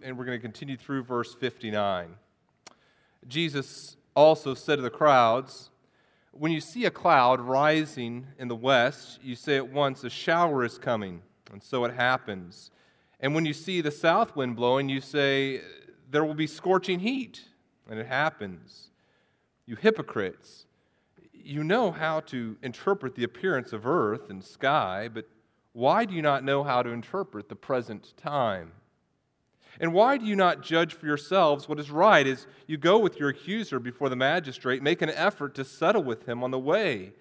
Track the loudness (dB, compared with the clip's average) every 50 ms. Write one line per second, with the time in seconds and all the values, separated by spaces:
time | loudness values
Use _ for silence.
0 | -14 -12 -10 -8 -6 -6 -6 -6 -8 -10 -12 -12 -12 -12 -12 -10 -8 -6 -6 -6
1 | -4 -2 -2 -4 -4 -4 -8 -6 -6 -6 -6 -6 -8 -4 -2 0 0 0 -2 -4
2 | -6 -10 -16 -20 _ _ _ _ _ _ _ _ -20 -20 _ _ _ _ _ _
3 | _ _ _ _ -14 -8 -4 -4 -4 -2 -4 -6 -8 -8 -12 -18 -18 -20 -20 _
4 | _ _ 6 8 8 8 8 4 0 -6 -6 -4 -2 -2 0 0 -2 -4 0 4
5 | 6 6 8 8 6 6 4 0 -2 -6 -16 -20 -20 -20 _ _ _ _ _ _
6 | _ _ _ _ _ _ -10 -4 -2 -2 -2 -2 -6 -8 -6 -2 -2 -2 -2 0
7 | 2 4 6 6 6 6 4 2 0 0 0 2 4 4 2 2 0 -4 -6 -8
8 | -8 -8 -8 -10 -12 -14 -14 -10 -8 -8 -6 -2 2 4 4 4 4 2 0 -4
9 | -18 -20 -20 -16 -12 -12 -12 -8 -2 -2 0 0 -2 -2 -2 0 0 0 -2 -4
10 | -10 -10 -10 -6 -2 0 2 2 2 2 2 0 -2 -2 -4 -6 -4 -2 -2 -2
11 | -4 -6 -10 -14 -18 _ _ _ _ -20 -20 -20 -10 -6 -2 -2 -2 -2 0 0
12 | 0 0 0 0 -4 -8 -10 -10 -12 -16 -18 -20 -20 -20 _ _ _ _ _ _
13 | _ _ _ -4 -2 0 0 0 0 -2 -4 -6 -8 -6 -4 -4 -4 -4 -4 0
14 | 2 4 4 4 2 0 -2 -4 -4 -4 -2 0 2 2 2 2 0 -2 -4 -6
15 | -6 -4 -2 0 2 2 2 0 0 -2 -4 -8 -10 -14 -20 -20 -20 -20 -20 _
16 | _ -2 0 0 0 0 0 -2 -4 -4 -6 -2 2 2 2 4 2 0 -2 -2
17 | -2 -2 -2 -4 -6 -10 -14 -20 -20 _ _ _ _ _ _ _ _ -12 -10 -10
18 | -6 -4 -2 0 0 -2 -2 -6 -12 -12 -12 -14 -20 -20 -20 -20 -20 _ _ _
19 | _ _ _ _ _ _ _ _ _ _ _ _ _ -14 -4 2 2 2 2 2
20 | -2 -8 -4 -4 -4 -4 -6 -12 _ -20 -20 -20 _ _ _ _ _ _ _ _
21 | _ _ _ _ -20 _ _ -20 -14 -10 -6 -4 0 0 2 2 2 0 0 -2
22 | -2 -2 -2 -2 -4 -6 -8 -6 -6 -8 -8 -10 -10 -12 -8 -4 0 0 0 0
23 | -2 -8 -6 -4 -6 -6 -4 -4 -4 -2 -2 -2 -4 -6 -10 -6 -2 0 0 2
24 | 2 0 -2 -4 -8 -12 -16 -16 -16 -18 -8 -2 0 2 2 2 0 -2 -4 -6
25 | -8 -8 -10 -12 -14 -16 _ _ _ _ _ _ _ _ -6 0 2 2 4 2
26 | 0 -2 -2 -2 0 0 0 0 0 0 0 0 0 0 0 0 0 -2 -4 -8
27 | -8 -8 -8 -8 -8 -8 -10 -14 -14 -14 -16 -12 -6 -4 -2 -2 -4 -6 -12 -14
28 | -16 -20 _ _ -8 -4 -2 0 0 0 -2 -4 -8 -14 -20 -20 _ _ _ _
29 | _ _ _ _ _ _ _ _ _ _ _ _ _ -18 -8 -4 -2 2 4 4
30 | 6 6 4 2 0 0 2 4 4 4 2 0 -2 0 2 2 2 0 -2 -6
31 | -4 -2 -2 -2 -2 0 4 4 6 4 4 2 -2 -6 -8 -8 -8 -4 2 4
32 | 6 8 8 8 6 4 0 -4 -8 -20 -20 -16 -10 -10 -4 0 4 6 6 6
33 | 4 2 0 -2 -2 -2 -4 -4 -6 -6 -6 -6 -6 -4 -6 -6 -6 -6 -6 -4
34 | -4 -2 0 0 0 2 0 0 -4 -6 -10 -6 -4 -2 -2 0 0 0 0 0
35 | -2 -4 -2 0 0 -2 -2 -4 -8 -10 -8 -8 -10 -10 -6 -2 0 2 2 2
36 | 0 -2 -6 -6 -6 -8 -6 -4 -4 -4 -4 -4 -2 0 0 0 0 -2 -4 -6
37 | -8 -14 -20 _